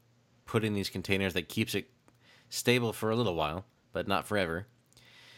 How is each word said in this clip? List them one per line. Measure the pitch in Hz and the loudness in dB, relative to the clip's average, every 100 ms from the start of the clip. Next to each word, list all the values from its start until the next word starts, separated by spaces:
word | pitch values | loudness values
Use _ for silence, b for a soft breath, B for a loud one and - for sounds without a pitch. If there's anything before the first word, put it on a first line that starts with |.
| _ _ _ _ - | _ _ _ _ -2
put | 113 107 | 0 0
in | |
these | 101 95 | 0 -2
containers | 95 95 95 95 87 | -6 0 2 2 0
that | 80 | -2
keeps | - 110 101 | -2 0 -2
it | - _ _ _ b b b | -6 _ _ _ b b b
stable | - - 123 117 | -2 2 4 2
for | - 110 | 0 0
a | 113 | 2
little | 110 82 | 2 0
while, | 76 87 - _ _ | 0 -2 -8 _ _
but | 87 87 | -4 0
not | 95 - | -2 0
forever. | 104 87 82 104 _ _ - b b b | 0 0 -2 -6 _ _ -20 b b b